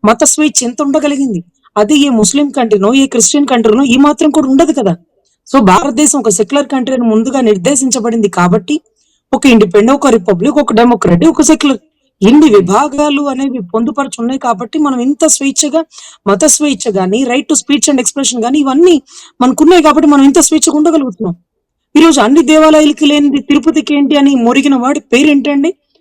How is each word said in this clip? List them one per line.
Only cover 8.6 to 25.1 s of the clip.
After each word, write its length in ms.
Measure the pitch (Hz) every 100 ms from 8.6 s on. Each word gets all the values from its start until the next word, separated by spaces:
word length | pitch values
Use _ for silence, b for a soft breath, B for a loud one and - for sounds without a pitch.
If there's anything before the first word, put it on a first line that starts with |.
| 180 302 - _ _ _ _
ఒక 120 | 262 277
ఇండిపెండెంట్, 460 | 233 202 208 226
ఒక 140 | 277 277
రిపబ్లిక్, 520 | 226 175 180 240 294
ఒక 140 | -
డెమోక్రటిక్, 580 | 226 247 226 - 170 320
ఒక 120 | 320
సెక్యులర్, 360 | 302 311 294 247 _ _ _ -
ఇన్ని 320 | 190 294 302
విభాగాలు 680 | 208 180 214 285 285 294 285
అనేవి 360 | 285 262 277 247 175
పొందుపరచున్నాయి 640 | 220 233 - 269 - 233 262
కాబట్టి 400 | 247 196 240 320
మనం 220 | 294 254
ఇంత 260 | 247 294 320
స్వేచ్ఛగా, 580 | - 277 269 294 320 320 B B B 196
మత 180 | 208
స్వేచ్ఛ 480 | 302 - 294 240 240 196
గానీ, 280 | 185 220
right 200 | 254 254
to 100 | 311
speech 360 | 302 - 285 302
and 120 | 269
expression 420 | 240 277 269 247
గానీ, 140 | 233 294
ఇవన్నీ 440 | 269 269 359 302 - B B B
మనకున్నాయి 420 | 254 240 311 359
కాబట్టి 260 | 302 294 302
మనం 140 | 285
ఇంత 140 | 277 302
స్వేచ్ఛగా 380 | - 311 - 302
ఉండగలుగుతున్నాం. 600 | 311 320 262 180 196 175 _ _ _ _ _ 294
ఈరోజు 240 | 330 269
అన్ని 220 | 214 294
దేవాలయాలకి 640 | 269 311 311 311 302 302 294
లేనిది 360 | 294 285 277
తిరుపతికి 520 | - 285 330 311 -
ఏంటి 220 | 294 277 294
అని 180 | 277
మొరిగిన 420 | 269 233 269 285 269
వాడి 240 | 247 285
పేరేంటండి? 760 | -